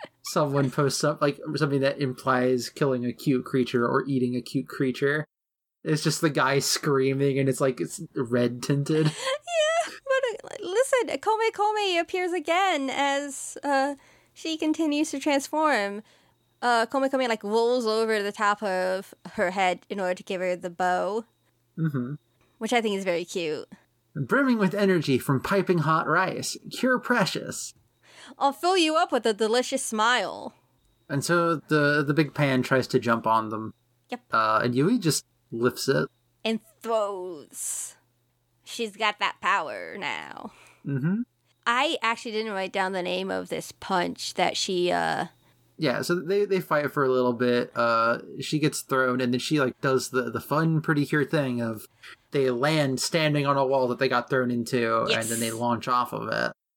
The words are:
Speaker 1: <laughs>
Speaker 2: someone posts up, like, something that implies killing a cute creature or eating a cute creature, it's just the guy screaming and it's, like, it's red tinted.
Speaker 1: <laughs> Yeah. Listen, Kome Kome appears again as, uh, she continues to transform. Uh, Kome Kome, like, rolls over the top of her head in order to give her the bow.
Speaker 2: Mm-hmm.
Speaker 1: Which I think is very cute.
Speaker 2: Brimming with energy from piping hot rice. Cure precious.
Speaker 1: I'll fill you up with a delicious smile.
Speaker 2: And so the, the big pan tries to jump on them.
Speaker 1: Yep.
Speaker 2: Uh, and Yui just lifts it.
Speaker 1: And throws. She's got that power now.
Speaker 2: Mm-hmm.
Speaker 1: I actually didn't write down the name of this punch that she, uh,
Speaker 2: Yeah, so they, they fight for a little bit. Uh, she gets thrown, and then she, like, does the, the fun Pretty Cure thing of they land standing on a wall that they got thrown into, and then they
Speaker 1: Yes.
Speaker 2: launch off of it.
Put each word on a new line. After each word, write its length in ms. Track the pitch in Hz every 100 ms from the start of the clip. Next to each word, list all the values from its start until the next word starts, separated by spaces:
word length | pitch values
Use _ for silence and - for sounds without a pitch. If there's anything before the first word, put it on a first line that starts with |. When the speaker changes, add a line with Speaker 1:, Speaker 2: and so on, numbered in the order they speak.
Speaker 1:
<laughs> 180 | - _
Speaker 2:
someone 480 | - 175 147 139 135
posts 320 | 139 139 -
up, 180 | 151 151
like, 160 | 147 143 156
something 260 | 143 151 139
that 200 | 135 139
implies 680 | 139 127 135 127 127 127 120
killing 360 | - 143 127 120
a 60 |
cute 320 | 117 - 127
creature 420 | - 135 120 123 120
or 180 | 131 139
eating 260 | 135 123
a 80 | 123
cute 240 | - 139 -
creature, 580 | - 135 123 139 151 151 _ _ _ _ _
it's 180 | - 151
just 200 | 160 151
the 80 | 165
guy 280 | 143 131 139
screaming 800 | - - 156 135 135 135 139 135
and 100 | 135
it's, 120 | 131
like, 200 | 139 123
it's 200 | - - 165 -
red 480 | 120 123 120 123
tinted. 480 | - 143 139 156 156 156
Speaker 1:
<laughs> 40 | 523 571 - 679
Yeah. 80 | 622 659 659 - 554 523 508 415 - -
Listen, 580 | 339 392 539 523 440 -
Kome 320 | - 427 440
Kome 480 | 440 415 427 403 339
appears 320 | 339 370 359
again 580 | 349 294 339 392 311 269
as, 680 | - 277 277 285 269 - -
uh, 320 | 285 277 277 277 - _ _
she 220 | - 320 311
continues 540 | 311 311 320 294 311
to 100 | 277
transform. 840 | 302 277 - 302 311 233 202 202 - _ _ _ _ _
Uh, 260 | 240 240 226
Kome 220 | 269 269
Kome, 180 | 269 254
like, 160 | 220
rolls 420 | 202 226 233 254 220
over 360 | 220 226 220
the 100 | 202
top 300 | 208 208 208
of 520 | 208 185 185 190 - - 175
her 200 | - 180
head 280 | 185 185 180 -
in 120 | 196
order 140 | 180
to 80 | 180
give 180 | - 185
her 160 | 185 180
the 140 | 180
bow. 540 | 170 180 180 180 220 226 _ _ _ _ -
Speaker 2:
Mm-hmm. 360 | 160 139 123 147 _ _ _ -
Speaker 1:
Which 140 | 220
I 80 | 240
think 160 | 220 196
is 80 |
very 200 | 190 170
cute. 440 | 175 196 165 147 - - _ _ _ 156
Speaker 2:
Brimming 420 | 127 247 269 233
with 160 | 190
energy 440 | 202 202 180 143 127
from 220 | - 135
piping 380 | - 196 180 180
hot 300 | 151 160 -
rice. 480 | 165 185 - - - -
Cure 260 | - 247 247
precious. 760 | - 240 185 - - - - - _ _ _ - - -
Speaker 1:
I'll 160 | 277
fill 240 | 277 349 381
you 200 | 311 311
up 160 | 349
with 120 | 262 226
a 60 |
delicious 520 | 208 220 240 247 269
smile. 720 | - 214 220 247 185 95 240 - _ _ _ _ -
Speaker 2:
And 160 | 139
so 320 | 131 170 170 156
the, 460 | - 151 147 147
the 100 | 143
big 200 | 147 147
pan 280 | - 143 131
tries 260 | 123 131 123
to 100 | 131
jump 280 | 113 117 110
on 240 | 113 110
them. 240 | 110 110 - _ _ _
Speaker 1:
Yep. 120 | 247 _
Speaker 2:
Uh, 280 | 113 110 110
and 100 | 120
Yui 240 | 120 156 247
just 260 | 165 - - _ _
lifts 360 | 117 120 - -
it. 200 | 147 156 _ _ _
Speaker 1:
And 160 | 220 220 - _
throws. 1120 | 226 220 202 196 180 156 117 - - - - - _ _ _ _ _ _ -
She's 260 | - 226 196
got 220 | 214 208
that 180 | 196 -
power 560 | 190 196 151 104 85 196
now. 540 | 151 85 73 - - - - _ -
Speaker 2:
Mm-hmm. 360 | 139 151 208 247 _ _ _ -
Speaker 1:
I 300 | 240 302 311
actually 300 | 226 233 240
didn't 200 | 214 220
write 200 | 196 190
down 200 | 196 190
the 100 | 190
name 280 | 180 180 190
of 180 | 185 180
this 240 | 170 -
punch 600 | - - 185 175 - -
that 220 | - 180 -
she, 340 | - 180 175
uh, 340 | 175 165 160 175 _ _ _ _ -
Speaker 2:
Yeah, 240 | 151 117
so 120 | - 175
they, 280 | 156 202
they 160 | 202 185
fight 320 | 160 151 147
for 120 | 147
a 40 | 131
little 220 | 127 127
bit. 360 | 117 123 120 120
Uh, 440 | - 117 117 113 - - -
she 180 | 131 156
gets 220 | 147 -
thrown, 380 | - 135 127 127
and 120 | 127
then 80 | 123
she, 180 | - 151
like, 180 | 127 -
does 300 | 139 131 -
the, 200 | 127 120
the 100 | 113
fun 400 | - 147 165 160
Pretty 220 | 156 147 139
Cure 180 | 151
thing 360 | 135 156 131 120
of 240 | 113 110 - _ - - _
they 200 | 147 131
land 500 | 120 143 156 139 127
standing 460 | - 165 156 147 139
on 100 | 139
a 100 | 131
wall 220 | 135 123
that 100 | 120
they 100 | 135
got 200 | 123 -
thrown 200 | 135 123
into, 520 | 120 117 127 117 113
and 220 | 113 113 110
then 120 | 113
they 60 | 113
Speaker 1:
Yes. 80 |
Speaker 2:
launch 340 | 113 120 117 127
off 240 | 123 120
of 160 | 110 110
it. 240 | 110 117 - _